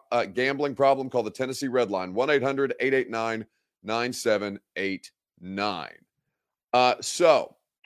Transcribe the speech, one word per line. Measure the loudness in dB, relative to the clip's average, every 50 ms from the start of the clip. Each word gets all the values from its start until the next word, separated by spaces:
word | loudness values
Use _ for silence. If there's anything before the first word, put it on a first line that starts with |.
| _ _ 0
uh, | 0 0
gambling | 0 -2 -2 0 0 0 0 -2 -4 0
problem? | 2 4 4 4 2 0 -2
Call | -2 -2 -2
the | -2
Tennessee | -4 -6 -6 -6 -4 -6 -6 0
Red | 0 0 2 2
Line, | 0 -2 -2 -2 -2
one | 0 2 2
eight | 2 2
hundred | 2 0 0 0 -2 -2 -2 -2
eight | 0 0 0
eight | 0 0 -2
nine | -4 -4 -2 -2 -4 -6 -8 -12 _ _ _ _ _ _ _
nine | -4 -4 -2 -2 -4 -6
seven | -2 0 2 2 2 0 -4 -8 -10 -14 _ _ -6
eight | -4 -4 -4 -6 -8 -16 _ _ _ _ _ _
nine. | -14 -10 -6 -4 -4 -4 -4 -6 -10 -12 -14 -20 _ _ _ _ _ _ _ _ _ _ _ _ _ _
Uh, | 2 4 4 4 4 0
so | -4 -8 -2 2 4 6 6 4 2 -2 -10 _ _ _ _ _ _